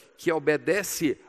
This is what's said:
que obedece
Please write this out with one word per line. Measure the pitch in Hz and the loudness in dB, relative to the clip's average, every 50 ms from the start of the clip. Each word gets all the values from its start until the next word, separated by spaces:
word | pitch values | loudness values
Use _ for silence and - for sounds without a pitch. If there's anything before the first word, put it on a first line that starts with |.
| - - _ - | -20 -20 _ -6
que | - 165 | -2 -2
obedece | 160 156 143 151 151 139 123 147 175 208 190 - - - 170 139 - - - | 0 0 2 2 0 2 2 0 0 0 0 -4 -4 -2 0 0 -2 -2 -8